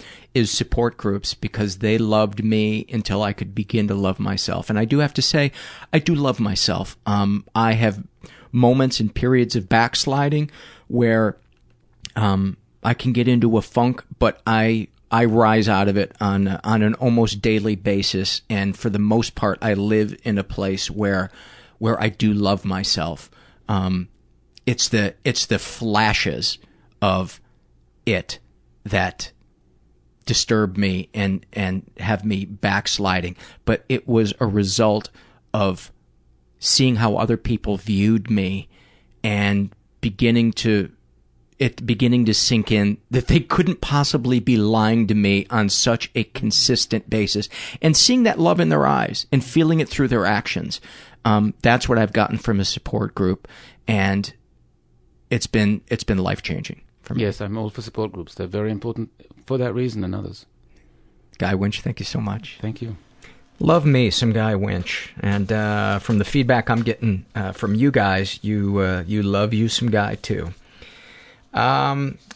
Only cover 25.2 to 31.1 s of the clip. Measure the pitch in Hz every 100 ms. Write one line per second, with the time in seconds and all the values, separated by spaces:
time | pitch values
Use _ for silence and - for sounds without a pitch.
25.2 | 147 120 - 101 - - 113 104 110 101
26.2 | 98 64 - - _ _ _ _ 101 92
27.2 | 92 - _ _ _ _ _ _ - 95
28.2 | - - _ _ _ _ - 101 92 -
29.2 | - _ _ _ _ _ _ _ _ _
30.2 | - 120 - 110 104 95 101 92 90